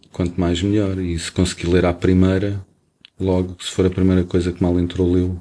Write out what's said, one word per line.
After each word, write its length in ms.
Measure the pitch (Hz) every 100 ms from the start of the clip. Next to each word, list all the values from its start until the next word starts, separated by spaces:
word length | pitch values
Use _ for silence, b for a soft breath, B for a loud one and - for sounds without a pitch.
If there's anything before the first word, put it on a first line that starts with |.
| _
Quanto 260 | - 87 87
mais 240 | 87 85
melhor, 360 | 98 104 98 95
e 180 | 90 85
se 140 | -
conseguir 360 | - 90 - 85
ler 180 | 90 87
à 80 |
primeira, 680 | 85 92 92 92 95 101 101 95 _ _ _ _ -
logo, 380 | 95 92 92 92
se 100 | -
for 160 | - 92
a 40 |
primeira 340 | 92 92 92
coisa 280 | 87 92 87
que 100 | 85
mal 160 | 90 87
entrou 320 | 87 - 90
leu, 300 | 90 90 90